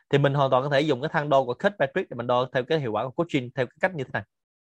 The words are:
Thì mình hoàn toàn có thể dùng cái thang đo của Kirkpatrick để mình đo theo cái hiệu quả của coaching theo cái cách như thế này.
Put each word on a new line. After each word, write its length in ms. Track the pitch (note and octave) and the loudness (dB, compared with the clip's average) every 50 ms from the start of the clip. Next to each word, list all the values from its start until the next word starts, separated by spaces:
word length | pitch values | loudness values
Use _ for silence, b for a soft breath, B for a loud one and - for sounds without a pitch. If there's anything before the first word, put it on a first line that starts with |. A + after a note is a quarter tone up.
| _ _ | _ _
Thì 80 | - C#3 | 2 4
mình 160 | C#3+ C#3 C3+ | 4 4 2
hoàn 180 | D3 C#3 C3+ | 2 2 4
toàn 120 | C3 B2+ C3 | 4 2 2
có 60 | D3 | 2
thể 120 | C#3+ C3+ | 0 2
dùng 200 | D3+ D#3+ C#3 A#2+ | 2 2 0 -2
cái 80 | C3+ D#3 - | -2 -4 -2
thang 160 | D#3+ D3 D3 | -2 0 2
đo 140 | C#3+ C3+ C3+ | 2 2 2
của 100 | B2 A#2+ | 0 -4
Kirkpatrick 560 | - - G3+ G3+ - C#3+ C3+ - F#3 - - | -2 -2 -2 0 0 -4 -2 -2 -6 -6 -6
để 60 | - | -8
mình 120 | A#2+ A#2+ A#2+ | -8 -2 0
đo 200 | B2 B2 B2+ C3 - | 0 0 0 0 -2
theo 100 | C3+ B2 | -4 -2
cái 160 | - D#3+ D#3+ | 0 -2 -2
hiệu 120 | C#3 A#2 | -2 -2
quả 120 | G#2 G#2 A#2+ | -4 -4 -4
của 80 | C3 | -4
coaching 380 | - - E3+ E3+ - D3 B2 B2 - | -4 -4 -4 -2 -2 -4 -4 -4 -4
theo 100 | - B2+ | -4 -4
cái 120 | B2 - _ | -4 -4 _
cách 140 | - F#3 F#3 | -4 -4 -2
như 80 | D#3 B2+ | -4 -8
thế 60 | - - | -6 -6
này. 100 | A#2 G#2 - _ _ _ _ _ _ _ _ _ | -8 -8 -8 _ _ _ _ _ _ _ _ _